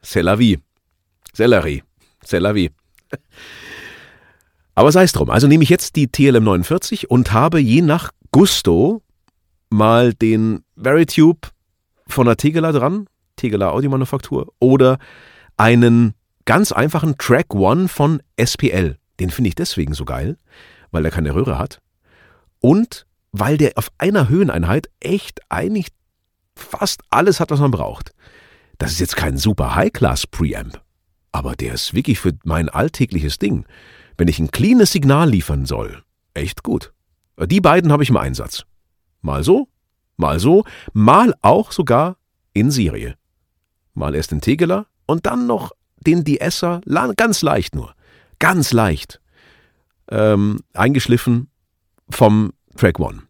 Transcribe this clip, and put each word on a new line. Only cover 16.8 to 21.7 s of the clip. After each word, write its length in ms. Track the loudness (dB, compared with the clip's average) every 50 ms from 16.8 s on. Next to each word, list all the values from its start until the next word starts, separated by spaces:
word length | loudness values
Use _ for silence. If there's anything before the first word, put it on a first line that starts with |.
| 0 0 -2 -2 -2 -2 -4 -4
Track 360 | 0 0 0 0 0 _ -2
One 320 | 0 2 2 2 0 0 -4
von 340 | -2 0 0 0 0 -2 _ _ _
S 220 | -4 -2 -2 -2 -2
P 120 | -2 -2
L. 280 | 0 0 -2 -2 -4 _ _ _ _ -8
Den 100 | -8 -8
finde 200 | -4 -2 -2 -2
ich 60 | -2
deswegen 380 | -4 -8 -6 -4 -6 -4 -6 -6
so 120 | -8 -8
geil, 320 | -10 -8 -6 -6 -8 -8 _ _ _ _ _ -20 _ _ _ _ _
weil 140 | -6 -4 -4
er 60 | -2
keine 220 | -2 -4 -4 -2 -2
Röhre 240 | -2 -2 -2 -4 -6
hat 240 | -6 -10